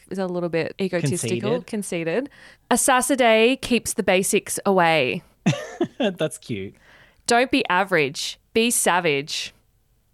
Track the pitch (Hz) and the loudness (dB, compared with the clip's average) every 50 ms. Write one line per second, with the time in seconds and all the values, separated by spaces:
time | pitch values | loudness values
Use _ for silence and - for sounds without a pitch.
0 | _ _ - 190 190 180 175 175 175 175 165 165 156 - - - 196 185 180 175 | _ _ -6 -6 -6 -4 -4 -4 -4 -2 -2 -2 -4 -4 -4 -6 -6 -2 -2 -2
1 | 175 - 190 175 - 113 - - - - 233 247 - - - 214 196 - 196 170 | -2 -2 -2 -2 -4 -4 -4 -2 -2 -2 -2 -2 -4 -6 -8 -8 -8 -6 -6 -6
2 | 165 165 165 214 277 285 - - - - - _ _ _ 247 233 - - 262 254 | -4 -2 -2 -4 -4 -6 -12 -20 -20 -20 -20 _ _ _ 0 0 2 4 2 2
3 | 247 - 285 247 254 233 220 220 220 240 262 262 - - 247 226 226 - - - | 2 2 2 2 4 4 6 6 4 4 2 0 -2 0 0 0 0 -2 -6 -4
4 | 202 - 190 185 196 - - 196 - - - - - - 196 185 170 165 160 156 | 0 2 2 2 2 2 0 -2 -2 -2 -10 -4 0 2 4 4 4 4 4 2
5 | 131 127 95 170 - _ _ _ _ - - 587 605 - - - 349 - - _ | 2 0 -2 -6 -8 _ _ _ _ -2 -2 -2 -6 -14 -6 -6 -6 -6 -4 _
6 | 269 208 185 - 160 156 - - - - 120 98 95 101 - _ _ _ - - | -4 -4 -2 -2 -4 -4 -4 -10 -12 -10 -10 -8 -8 -12 -14 _ _ _ -20 -20
7 | - _ _ _ _ - 233 233 254 262 - 269 - - 180 180 196 196 190 165 | -20 _ _ _ _ 2 2 2 2 2 0 -2 0 2 0 0 0 2 2 0
8 | 147 135 160 - - - - _ _ _ _ 226 226 240 233 - - 208 170 180 | 0 0 -2 -6 -8 -8 -10 _ _ _ _ 0 2 2 0 2 2 2 2 2
9 | 175 165 143 139 143 160 - - - - _ _ _ _ _ _ _ _ _ _ | 2 2 0 0 -2 -6 -8 -8 -8 -10 _ _ _ _ _ _ _ _ _ _
10 | _ _ | _ _